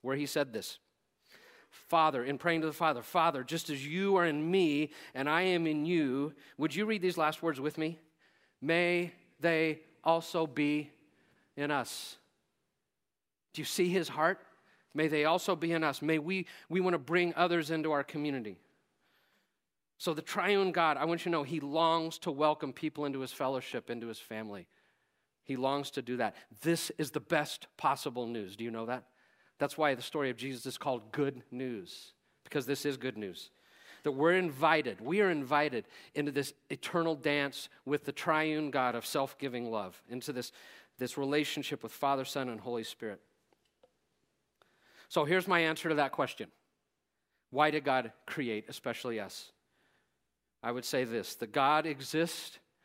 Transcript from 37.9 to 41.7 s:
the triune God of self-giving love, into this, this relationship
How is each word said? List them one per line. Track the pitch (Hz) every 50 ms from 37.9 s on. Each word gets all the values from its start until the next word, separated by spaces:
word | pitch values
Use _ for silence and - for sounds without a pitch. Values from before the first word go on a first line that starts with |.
| 147 143 -
the | -
triune | 135 - - 170 156 156 156 156 156 151 156 147
God | 131 139 127 123 117
of | 117 113
self-giving | - - 151 135 131 - - 139 135 123 120 120 117
love, | 113 107 98 92 92 - - -
into | 117 127 120 - 139
this, | 123 - - - - - - - - - _ _ -
this | 127 120 - -
relationship | 139 139 143 151 147 143 - 151 143 -